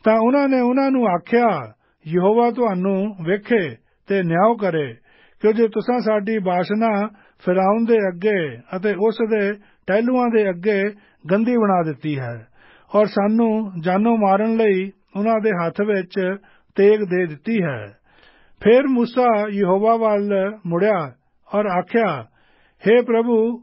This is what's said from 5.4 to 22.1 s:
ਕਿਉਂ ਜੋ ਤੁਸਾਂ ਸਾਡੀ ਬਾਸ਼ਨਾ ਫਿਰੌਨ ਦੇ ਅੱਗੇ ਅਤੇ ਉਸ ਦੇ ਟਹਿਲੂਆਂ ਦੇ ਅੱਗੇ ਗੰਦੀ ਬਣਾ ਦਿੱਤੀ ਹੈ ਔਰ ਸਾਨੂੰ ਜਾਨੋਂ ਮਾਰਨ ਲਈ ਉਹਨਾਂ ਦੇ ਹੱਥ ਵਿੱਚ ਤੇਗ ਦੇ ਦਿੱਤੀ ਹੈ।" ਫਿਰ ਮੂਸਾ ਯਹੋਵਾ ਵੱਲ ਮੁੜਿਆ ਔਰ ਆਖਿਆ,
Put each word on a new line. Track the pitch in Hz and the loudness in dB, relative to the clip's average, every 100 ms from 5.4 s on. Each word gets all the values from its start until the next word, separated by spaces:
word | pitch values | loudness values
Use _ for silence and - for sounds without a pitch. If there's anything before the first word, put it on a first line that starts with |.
ਕਿਉਂ | 208 | 0
ਜੋ | 220 226 | 2 0
ਤੁਸਾਂ | 214 208 247 | 0 -2 -2
ਸਾਡੀ | 214 214 202 220 | 0 -2 -2 -4
ਬਾਸ਼ਨਾ | 185 180 180 208 226 202 214 - _ _ | -2 -2 -2 0 0 0 -4 -10 _ _
ਫਿਰੌਨ | - 185 190 226 233 | -2 0 2 0 2
ਦੇ | 226 196 | 2 0
ਅੱਗੇ | 175 208 202 151 120 _ 180 | -2 -2 0 -4 -8 _ -6
ਅਤੇ | 208 185 220 | -4 0 -2
ਉਸ | 214 226 | -2 -2
ਦੇ | 220 202 208 _ _ - | 0 -2 -6 _ _ -2
ਟਹਿਲੂਆਂ | 202 233 254 240 | 0 2 0 2
ਦੇ | 226 202 | 2 0
ਅੱਗੇ | 175 202 202 202 208 _ _ 151 | -2 -2 0 -2 -8 _ _ -2
ਗੰਦੀ | 196 226 240 | 0 2 2
ਬਣਾ | 208 180 | 2 2
ਦਿੱਤੀ | 160 135 156 143 | -2 -6 -6 -6
ਹੈ | 123 120 110 _ _ _ _ | -8 -12 -16 _ _ _ _
ਔਰ | 208 208 | 0 2
ਸਾਨੂੰ | 208 202 220 226 214 208 180 | 0 0 2 0 -2 -6 -6
ਜਾਨੋਂ | 165 185 226 233 | -2 0 2 2
ਮਾਰਨ | 196 196 220 226 | 2 2 0 0
ਲਈ | 220 190 196 - _ 196 | 2 0 -4 -12 _ -6
ਉਹਨਾਂ | 214 220 | -2 0
ਦੇ | 220 180 | -2 -2
ਹੱਥ | 170 165 | -4 -4
ਵਿੱਚ | 208 196 180 202 185 202 _ _ _ - | -2 -2 -4 -6 -4 -6 _ _ _ 2
ਤੇਗ | 202 214 196 | 4 4 0
ਦੇ | 180 180 | -2 -2
ਦਿੱਤੀ | 151 - 226 | -6 -4 -2
ਹੈ।" | 170 123 104 _ _ _ _ _ _ _ | -2 -6 -12 _ _ _ _ _ _ _
ਫਿਰ | 202 247 277 | 4 4 4
ਮੂਸਾ | 247 233 254 247 214 214 | 0 0 2 2 2 -2
ਯਹੋਵਾ | 202 185 190 214 226 | -2 0 2 2 2
ਵੱਲ | 220 208 202 196 196 214 170 | 2 0 0 -2 -2 -6 -6
ਮੁੜਿਆ | 170 202 196 143 117 _ _ _ | 0 0 0 -4 -14 _ _ _
ਔਰ | 208 208 | -4 -2
ਆਖਿਆ, | 180 180 233 208 | -2 0 0 0